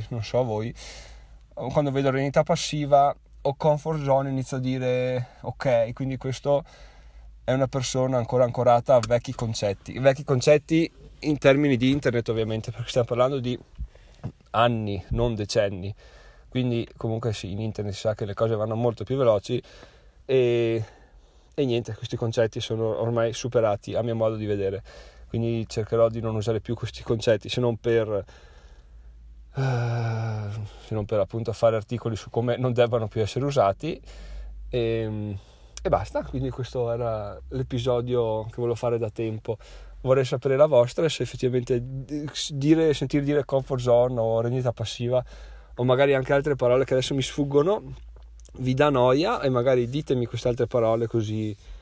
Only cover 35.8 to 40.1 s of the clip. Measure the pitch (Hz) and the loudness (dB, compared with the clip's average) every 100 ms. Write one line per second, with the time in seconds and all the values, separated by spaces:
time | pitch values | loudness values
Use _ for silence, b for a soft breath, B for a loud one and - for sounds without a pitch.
35.8 | 185 - 101 294 - 131 131 120 123 127 | -2 -2 -2 -6 -6 -6 -6 -6 -6 -4
36.8 | 117 120 120 107 101 95 - 131 131 127 | -4 -2 -4 -6 -8 -12 -10 -8 -6 -4
37.8 | 123 120 123 123 113 110 110 - 120 113 | 0 0 0 0 0 -2 -6 -4 -4 -2
38.8 | 120 117 113 - 113 110 - 110 B B | -2 -2 -4 -4 -6 -6 -8 -8 B B
39.8 | B B 127 | B B 2